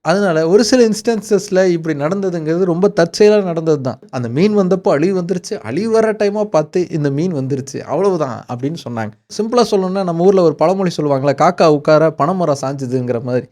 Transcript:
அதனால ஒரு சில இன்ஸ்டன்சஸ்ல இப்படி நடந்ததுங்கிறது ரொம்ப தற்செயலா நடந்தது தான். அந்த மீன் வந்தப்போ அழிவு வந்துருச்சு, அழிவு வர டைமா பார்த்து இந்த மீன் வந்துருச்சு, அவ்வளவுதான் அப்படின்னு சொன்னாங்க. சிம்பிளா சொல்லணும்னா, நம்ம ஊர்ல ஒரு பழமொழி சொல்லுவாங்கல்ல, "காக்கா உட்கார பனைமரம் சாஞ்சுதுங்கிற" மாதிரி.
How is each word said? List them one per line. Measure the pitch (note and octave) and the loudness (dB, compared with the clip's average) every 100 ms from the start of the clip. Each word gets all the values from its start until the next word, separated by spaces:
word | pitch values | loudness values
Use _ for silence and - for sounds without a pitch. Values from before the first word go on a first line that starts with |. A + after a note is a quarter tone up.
அதனால | D3+ F#3 G3+ D#3+ D#3+ | 0 0 2 0 4
ஒரு | G3 | 4
சில | A#3+ B3+ A#3 | 4 4 4
இன்ஸ்டன்சஸ்ல | G3 - A3+ G#3 G#3+ - F#3 F#3+ | 2 -2 -4 0 -2 0 0 2
இப்படி | E3+ D#3+ D3 | 0 -2 -4
நடந்ததுங்கிறது | C#3+ G3 G3 F3 D3+ E3 | -2 -2 -4 -4 -2 0
ரொம்ப | F#3 E3+ G3 - | 0 2 0 2
தற்செயலா | E3+ - G#3 G#3 | -2 4 4 4
நடந்தது | F#3 E3 D#3+ D3+ | 0 -2 0 0
தான். | C3 - - | -2 -8 -10
அந்த | C3+ A#2 | -8 -4
மீன் | B2 G3 G#3 | 0 2 2
வந்தப்போ | F#3 F#3 F#3+ | 2 0 0
அழிவு | D3+ E3+ F#3+ | 0 0 -2
வந்துருச்சு, | F3 F#3+ - G3+ | -2 -6 -6 -10
அழிவு | G#2 C3+ A3 | -6 -6 0
வர | A3 A3 | 2 2
டைமா | G#3+ G#3 G#3 | 0 -2 -2
பார்த்து | G#3 F3 D#3 F#3 F3 | -2 0 0 -2 -2
இந்த | E3+ D3 | -2 -2
மீன் | C#3 F3+ | -2 -2
வந்துருச்சு, | D#3 C3 C3+ B2+ C3 | -2 -4 -4 -6 -10
அவ்வளவுதான் | - C#3+ G3 F3+ C#3+ G#2+ - | -6 -2 0 0 -4 -6 -10
அப்படின்னு | B2 D3 E3+ - | -6 -6 -6 -8
சொன்னாங்க. | A#2+ G#2+ - | -8 -8 -10
சிம்பிளா | _ - A3 A#3+ A#3 | _ -6 -2 0 2
சொல்லணும்னா, | G3+ F#3 F#3+ | 0 0 -2
நம்ம | F#3 E3 | -2 2
ஊர்ல | F3+ F#3+ | 4 4
ஒரு | D#3+ | 4
பழமொழி | C#3+ D#3 G3 F#3+ - | 2 0 2 -2 -2
சொல்லுவாங்கல்ல, | D3+ C#3 C#3 | -2 0 0
"காக்கா | C3+ D3+ - E3+ | 2 2 4 4
உட்கார | D3+ D3 D#3 D#3+ | 4 4 4 4
பனைமரம் | D#3 C#3+ F#3 E3+ C#3 | 0 -2 0 -2 -2
சாஞ்சுதுங்கிற" | C3+ C#3+ C3 B2+ B2 A#2+ | -4 -6 -4 -4 -2 -4
மாதிரி. | B2 B2 G2+ | -2 -4 -4